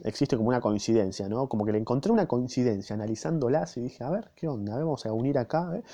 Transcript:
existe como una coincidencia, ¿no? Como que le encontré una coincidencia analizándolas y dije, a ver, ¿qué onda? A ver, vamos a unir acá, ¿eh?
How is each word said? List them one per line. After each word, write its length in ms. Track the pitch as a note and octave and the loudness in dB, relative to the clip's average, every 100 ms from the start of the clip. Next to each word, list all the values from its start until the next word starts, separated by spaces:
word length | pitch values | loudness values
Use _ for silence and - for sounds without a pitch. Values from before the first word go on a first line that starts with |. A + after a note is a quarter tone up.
| - | -6
existe 320 | - C#3+ A#2+ | -2 0 2
como 100 | A2 | 2
una 140 | B2 | 2
coincidencia, 640 | A2+ G#2 - A2+ F#2+ G2 G2 | 2 0 4 4 4 -2 -4
¿no? 220 | A2+ C3 | -2 -2
Como 160 | A2+ G#2+ | 0 0
que 80 | |
le 40 | G#2+ | 0
encontré 360 | A2 B2 G3 | 0 0 2
una 120 | A3+ F3+ | 2 2
coincidencia 680 | B2 B2 - B2 G2+ G2+ | 0 0 2 2 2 -2
analizándolas 840 | G#2+ G#2+ A2 D#3 D#3+ B2 D3 D3+ - | -4 -4 -4 -2 0 2 2 0 -4
y 60 | |
dije, 240 | B2 - B2 | -8 -6 -4
a 60 | |
ver, 200 | G3 - | -4 -6
¿qué 140 | _ E3 | _ -6
onda? 280 | B2 G2+ A2+ | -4 -4 -2
A 0 | |
ver, 80 | D#3+ | -2
vamos 200 | C#3 A2+ | -2 -2
a 60 | |
unir 260 | A2 C3 C3+ | -2 0 0
acá, 380 | A#2+ D#3 F3 F3 | 0 0 -2 -6
¿eh? 80 | - | -8